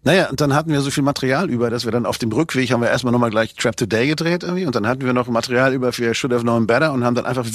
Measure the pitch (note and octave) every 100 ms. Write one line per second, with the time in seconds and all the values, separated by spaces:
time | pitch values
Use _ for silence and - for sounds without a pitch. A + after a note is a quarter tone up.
0 | C3 F#3 C3+ C3+ D3 C#3+ D#3+ C#3+ C#3 D3
1 | C#3 C3+ C3 C#3 F3+ A#2+ A#2+ A#2 A#2 A#2
2 | G#2+ - A2+ A2 E3 B2+ B2 C3 A#2 B2+
3 | B2 B2 A#2 G#2+ A2 - A#2+ - G#2 A2
4 | C3+ D#3 E3 F3 E3+ F3+ F3+ A2+ G#2 C3
5 | B2+ B2 B2 A#2 A#2 B2 C3 C3 B2 -
6 | A#2 A2 C3+ A#2+ A#2 A#2 A2 A#2+ D#3+ C3
7 | A#2+ A#2+ - B2+ A#2